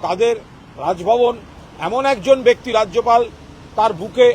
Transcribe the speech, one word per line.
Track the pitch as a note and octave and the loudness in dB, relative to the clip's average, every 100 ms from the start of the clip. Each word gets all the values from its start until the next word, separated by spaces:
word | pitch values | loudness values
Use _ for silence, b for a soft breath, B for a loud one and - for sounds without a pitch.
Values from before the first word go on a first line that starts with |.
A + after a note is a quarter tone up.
তাদের | D#3+ F3+ A3+ A3+ - - - - | -6 -2 -2 -2 -8 -20 -20 -10
রাজভবন, | C#3+ F3+ F3+ A#3+ A#3+ A#3 - - - - E3 | -6 -6 -2 0 0 -2 -12 -20 -20 -10 -6
এমন | A#3 C#4 | -2 -2
একজন | C4 F3+ C4+ A#3+ | -2 2 2 4
ব্যক্তি | A#3+ - | 0 0
রাজ্যপাল, | G#3+ G#3+ A3+ A#3 A#3 A#3 - - - - - | -2 0 -2 2 2 0 -8 -20 -20 -14 -2
তার | A3 F3 | -2 -2
বুকে | G3+ B3 B3 | -10 2 4